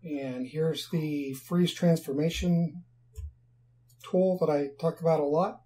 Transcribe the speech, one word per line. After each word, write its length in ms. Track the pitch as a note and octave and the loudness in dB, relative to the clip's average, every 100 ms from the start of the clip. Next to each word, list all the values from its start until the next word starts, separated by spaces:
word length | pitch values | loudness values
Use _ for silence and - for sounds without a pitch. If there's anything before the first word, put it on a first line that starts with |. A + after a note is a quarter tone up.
and 440 | - C#4 C4+ B2+ C3 | -6 -6 -6 -6 -6
here's 420 | D3+ D#3+ D3 - | -2 -2 -2 -4
the 420 | E3 D#3 D3 C3+ | -2 -2 -4 -6
freeze 400 | C3+ - F3 F3 | -8 -2 2 2
transformation 1080 | - F3 E3 - C#3 D#3+ - F3+ E3+ E3+ F3+ - _ _ - - - _ _ _ _ _ _ - | 2 2 2 0 -2 0 0 2 2 0 -6 -18 _ _ -16 -16 -16 _ _ _ _ _ _ -4
tool 280 | F3+ F#3 F3+ | 2 2 2
that 120 | D#3 | 2
I 200 | D3 C#3+ - | 2 0 -2
talk 220 | E3 D#3+ | -4 0
about 180 | E3 D#3+ | 2 2
a 40 | |
lot. 380 | D3 D3+ G3 - | 2 2 0 -4